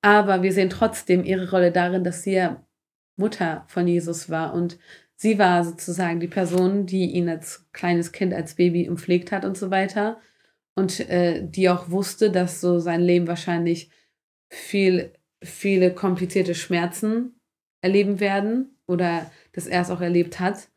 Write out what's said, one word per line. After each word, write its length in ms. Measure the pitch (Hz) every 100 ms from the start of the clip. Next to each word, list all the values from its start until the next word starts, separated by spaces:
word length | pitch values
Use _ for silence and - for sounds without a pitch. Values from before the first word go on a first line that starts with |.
Aber 400 | 208 208 202 190
wir 100 | 185
sehen 180 | 185 190
trotzdem 540 | 185 226 226 - 180
ihre 260 | 175 190 180
Rolle 220 | 185 180
darin, 320 | 175 175 185
dass 180 | 180 175
sie 120 | -
ja 300 | 190 175 - _ _ _ _ _ -
Mutter 480 | 208 - 170 156 -
von 220 | - 175
Jesus 420 | 175 165 170 -
war. 240 | 160 165
Und 240 | 170 175 - _ - _ _
sie 220 | 214 208
war 260 | 190 175
sozusagen 560 | 170 170 - 175 180 165
die 80 | 170
Person, 580 | 196 175 180 185 202 185
die 240 | 190 180
ihn 180 | 175 170
als 380 | 160 156 - _
kleines 400 | - 180 175 170
Kind, 200 | - 185
als 220 | - 160
Baby 300 | - 180 175
gepflegt 480 | 175 170 - 180 180
hat 120 | 196
und 140 | 190 190
so 120 | 190
weiter. 480 | 190 196 208 214 226 _ _ _ _ _ -
Und, 240 | 190 - -
äh, 320 | 180 175 165
die 240 | - 175 185
auch 220 | 175 175
wusste, 400 | 180 190 - 214
dass 300 | 180 180 175
so 180 | 175 175
sein 220 | 170 170
Leben 240 | 175 175 170
wahrscheinlich 640 | 170 - 170 170 170 - _ _ _ _ _ _
viel, 640 | - - 202 196 180 - _ _ _
viele 500 | - - 202 190 180
komplizierte 640 | 180 190 180 185 196 175
Schmerzen 800 | 170 - 175 175 - 214 226 247 _ _ _ _ _
erleben 400 | 185 202 202 196
werden 580 | 202 196 202 240 262 _ -
oder 420 | 175 175 170 160 - _
dass 140 | - 175
er 160 | 180
es 80 | 180
auch 100 | 180
erlebt 400 | 175 175 170 -
hat. 280 | 180 202 -